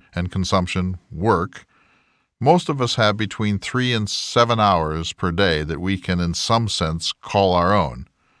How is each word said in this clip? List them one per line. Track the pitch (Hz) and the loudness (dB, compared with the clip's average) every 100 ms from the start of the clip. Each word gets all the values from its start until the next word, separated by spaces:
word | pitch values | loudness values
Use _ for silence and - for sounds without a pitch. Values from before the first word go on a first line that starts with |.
| _ | _
and | - 90 | -6 -4
consumption, | 98 90 95 90 92 92 90 - | -4 0 0 0 -2 -4 -6 -10
work, | 78 107 92 90 - - _ _ _ _ _ _ - | -2 0 2 0 -8 -20 _ _ _ _ _ _ -2
most | 123 180 - | 4 4 2
of | 143 | -2
us | 120 | 0
have | - 107 104 | 2 2 2
between | 107 - 107 101 | -4 -4 -2 -2
three | - 127 123 | -2 -2 0
and | 117 104 | 0 -2
seven | - - 120 117 113 | -6 -2 2 4 4
hours | 104 90 78 78 82 | 4 4 2 -2 -6
per | - 92 | -4 -2
day | 85 98 78 | 2 2 2
that | 76 80 | -2 -4
we | 92 95 | -2 -4
can, | - 90 | -2 -2
in | 87 | -2
some | 82 - 113 110 | -2 0 0 0
sense, | - 80 82 - | -2 -2 -4 -6
call | - - 101 95 | -10 -4 0 2
our | 90 87 | 4 4
own. | 104 76 60 - _ _ _ | 2 0 -6 -16 _ _ _